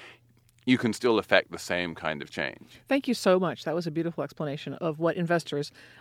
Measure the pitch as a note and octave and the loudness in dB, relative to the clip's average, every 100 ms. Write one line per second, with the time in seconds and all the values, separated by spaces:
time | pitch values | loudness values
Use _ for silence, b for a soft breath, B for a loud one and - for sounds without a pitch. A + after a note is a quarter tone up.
0 | b b b _ _ _ - B2+ A#2 G2+ | b b b _ _ _ 2 2 2 0
1 | B2 G#2+ - F#2+ - E2+ - F2+ F2 D#2 | 2 2 4 4 4 -6 -4 -2 -2 -4
2 | D#2+ D2+ C#2 - C#2 - - - - C#4 | -6 -4 -6 -6 -6 -8 -18 -16 -4 -2
3 | C4+ A3+ G3+ F#3 F3 B2 E3 E3 E3 D#3 | 0 0 4 4 2 -2 -4 -2 -2 -4
4 | E3 E3 C#3+ - D3+ D3 - - E3 D3+ | -4 -4 -6 -6 -6 -6 -8 -4 -4 0
5 | E3 - E3 E3+ - C#3+ D3 b b b | 0 2 2 0 0 -4 -6 b b b